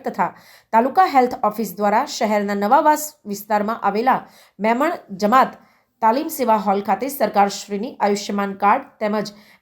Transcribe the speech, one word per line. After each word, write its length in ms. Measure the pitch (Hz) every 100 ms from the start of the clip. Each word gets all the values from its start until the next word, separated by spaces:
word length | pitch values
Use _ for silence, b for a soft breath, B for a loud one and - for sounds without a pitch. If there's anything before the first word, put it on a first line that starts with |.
| 240
તથા 200 | - 170 - b b b
તાલુકા 320 | 220 247 370 370
હેલ્થ 240 | 277 247 - 214
ઓફિસ 220 | 214 208 -
દ્વારા 240 | 208 214 285
શહેરના 420 | - 220 214 202 202
નવાવાસ 420 | 208 285 302 302 - - 202
વિસ્તારમાં 460 | 202 - 214 202 233 202
આવેલા 260 | 208 254 190 - B B B
મેમણ 400 | 214 247 311 349 - 185
જમાત 320 | 208 262 233 - b b b -
તાલીમ 320 | 220 262 320 -
સેવા 200 | 226 214 202
હોલ 160 | 202
ખાતે 240 | 202 196 269
સરકારશ્રીની 840 | - 208 202 202 - - 202 262
આયુષ્યમાન 640 | - 202 202 - 202 196 196
કાર્ડ 260 | 202 262 - -
તેમજ 280 | 214 214 208 - b b